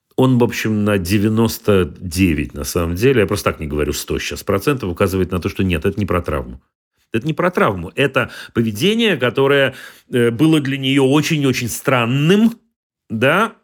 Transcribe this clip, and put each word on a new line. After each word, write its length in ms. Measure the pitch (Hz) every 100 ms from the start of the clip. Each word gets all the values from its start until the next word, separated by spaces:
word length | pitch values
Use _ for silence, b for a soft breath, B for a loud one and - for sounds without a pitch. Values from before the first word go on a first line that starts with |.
| _ -
он, 220 | 131 123
в 40 |
общем, 420 | 120 - 113 107 104
на 120 | 104
девяносто 880 | 85 104 104 110 113 - - 101 82
девять, 680 | - 92 85 95 76 65 -
на 100 | 67
самом 300 | 87 82 87
деле, 260 | 120 131
я 60 | 95
просто 240 | 101 -
так 100 | -
не 60 | 78
говорю, 260 | 73 73
сто 260 | 71 - 71
сейчас 240 | - -
процентов, 480 | - 98 - 135 101
указывает 420 | 85 101 95 90
на 60 | 90
то, 120 | 95
что 140 | - 95
нет, 200 | 82 101
это 160 | 98
не 60 | 98
про 160 | 90
травму. 400 | - 76 62 64 _ _ _ _ _
Это 140 | 113 135
не 60 |
про 180 | 156 -
травму. 400 | - 185 95 82 -
Это 340 | 135 127 120 B B -
поведение, 640 | 117 101 165 226 233 160
которое, 580 | 123 127 135 139 135 - B B B
э, 180 | 131 120
было 300 | 117 156 160
для 180 | 131 135
неё 260 | 135 139 135
очень-очень 640 | 147 151 160 139 127 120
странным, 840 | - - 131 117 135 151 202 226 226 _ _ _ _ -
да, 480 | 113 131 170 220 -